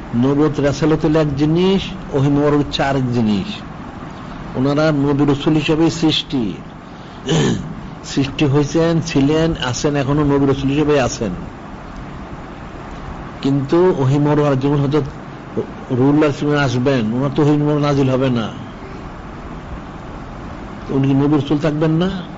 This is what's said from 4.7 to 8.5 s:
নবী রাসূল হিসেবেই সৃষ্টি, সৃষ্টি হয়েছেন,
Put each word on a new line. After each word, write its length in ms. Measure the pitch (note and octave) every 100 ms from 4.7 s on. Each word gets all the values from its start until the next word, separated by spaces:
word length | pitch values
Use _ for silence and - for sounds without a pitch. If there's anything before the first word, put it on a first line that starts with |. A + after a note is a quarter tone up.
| C#3+ D#3
নবী 340 | D3 C#3 C#3 C#3+
রাসূল 280 | C#3 E3+
হিসেবেই 360 | D#3 D3 D#3 E3
সৃষ্টি, 640 | - D#3+ C#3 - C#3+ G#2+ D#2 - - - - - - - D#2+ D2 - - - - -
সৃষ্টি 420 | - - C3+ -
হয়েছেন, 560 | D3+